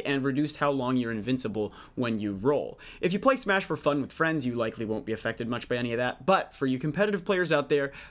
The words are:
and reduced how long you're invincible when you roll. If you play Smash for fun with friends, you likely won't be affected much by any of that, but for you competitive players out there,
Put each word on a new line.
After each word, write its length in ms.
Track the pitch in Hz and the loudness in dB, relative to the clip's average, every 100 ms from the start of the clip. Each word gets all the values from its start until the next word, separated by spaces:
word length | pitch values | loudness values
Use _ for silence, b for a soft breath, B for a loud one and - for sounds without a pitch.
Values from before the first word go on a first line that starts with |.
| - | 0
and 180 | 139 | 0
reduced 340 | 135 131 147 - | 2 2 0 2
how 120 | 147 | 2
long 240 | 139 127 127 | 2 2 2
you're 160 | 117 | 0
invincible 640 | 113 104 131 - 107 101 B B - | -2 0 0 0 -2 -2 B B -4
when 240 | 120 110 | -2 0
you 140 | 104 | -2
roll. 460 | 95 120 143 67 - B B | 0 2 2 0 -8 B B
If 100 | 175 | 0
you 80 | 202 | 2
play 160 | 262 262 | 2 2
Smash 300 | 202 190 190 | 2 2 0
for 100 | 156 | 0
fun 240 | 151 143 | 2 0
with 140 | 123 | -2
friends, 320 | - 160 160 123 | 0 0 2 0
you 80 | |
likely 320 | 120 113 110 110 | 0 -2 -2 -4
won't 220 | 107 - | -4 -4
be 40 | |
affected 380 | 110 113 113 117 | -4 -4 -4 -4
much 180 | 120 - | -6 -4
by 80 | 123 | -2
any 140 | 120 | 0
of 60 | 117 | 0
that, 280 | 123 - 131 | -2 -2 2
but 280 | 190 - - | 2 0 -2
for 120 | 135 | -2
you 100 | 127 | 0
competitive 460 | 156 156 208 202 175 | -2 2 2 2 0
players 260 | 190 170 | 2 4
out 160 | 156 139 | 2 4
there, 240 | 147 139 B B | 2 0 B B